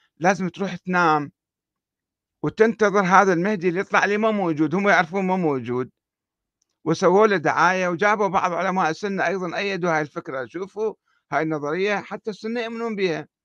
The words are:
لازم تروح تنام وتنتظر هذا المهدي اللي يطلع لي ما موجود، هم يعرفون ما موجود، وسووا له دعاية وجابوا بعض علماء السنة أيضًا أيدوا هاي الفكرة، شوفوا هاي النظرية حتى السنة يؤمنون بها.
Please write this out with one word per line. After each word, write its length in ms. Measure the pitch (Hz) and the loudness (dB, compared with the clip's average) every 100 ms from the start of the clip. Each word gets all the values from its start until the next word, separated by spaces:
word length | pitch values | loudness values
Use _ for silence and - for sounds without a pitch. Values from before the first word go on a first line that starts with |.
| _ _ | _ _
لازم 300 | 170 185 185 | 0 0 -4
تروح 260 | 156 190 175 | -6 -8 -8
تنام 560 | - 180 170 151 143 - _ _ _ _ _ _ _ _ _ _ | -4 2 2 2 -2 -12 _ _ _ _ _ _ _ _ _ _
وتنتظر 580 | 147 151 220 220 208 196 | -6 2 2 2 0 2
هذا 320 | 180 185 196 | 4 6 6
المهدي 360 | 170 185 214 180 | 4 0 0 0
اللي 100 | 170 | -2
يطلع 260 | 196 208 190 | 0 0 2
لي 120 | 208 | 0
ما 140 | 220 | 0
موجود، 440 | 208 180 147 156 170 | 0 0 0 0 0
هم 120 | 202 | 2
يعرفون 360 | 170 165 196 190 | 2 2 -2 -2
ما 120 | 185 | 0
موجود، 520 | 165 135 117 123 131 _ _ _ _ _ _ _ _ _ 156 | 0 -2 -2 -4 -6 _ _ _ _ _ _ _ _ _ -4
وسووا 420 | 165 185 190 220 | 2 4 6 4
له 100 | 190 | 4
دعاية 500 | 147 131 170 185 180 | 0 2 2 2 -2
وجابوا 400 | 170 208 214 202 | 0 0 2 0
بعض 260 | 180 185 | 0 0
علماء 360 | 170 185 185 160 | -2 -2 0 -2
السنة 380 | 160 202 190 147 | -2 -4 -2 -2
أيضًا 300 | 190 180 156 | -2 -4 -4
أيدوا 340 | 202 190 175 | -4 -4 -2
هاي 100 | 156 | -2
الفكرة، 440 | 151 170 156 135 123 | -2 -8 -8 -8 -8
شوفوا 480 | 165 190 202 220 - _ _ _ | -10 -12 -6 -6 -6 _ _ _
هاي 120 | 143 | -2
النظرية 520 | 160 156 143 170 196 202 | -2 -2 -4 -2 -2 -2
حتى 340 | - 208 220 | -6 -10 -10
السنة 300 | 190 220 240 | -10 -8 -6
يؤمنون 340 | 226 233 233 208 | -6 -8 -6 -2
بها. 320 | 185 156 147 _ | -2 -4 -8 _